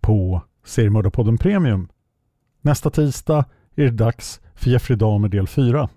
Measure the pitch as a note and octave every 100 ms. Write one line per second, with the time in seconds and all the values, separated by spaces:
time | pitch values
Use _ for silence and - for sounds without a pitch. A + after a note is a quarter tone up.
0 | - G#2+ F#2 F2+ - _ - - A2 G#2+
1 | G2 - A2 A2+ F#3 G3+ D#3 G2 F2+ _
2 | _ _ _ _ _ _ C#3+ C#3+ D3+ -
3 | D3+ - - D3+ C#3 _ _ - C#3+ A2+
4 | A2+ - - - - - - B2+ - A#2
5 | A2 G#2 G#2 G2 F#2+ - B2+ C3 C3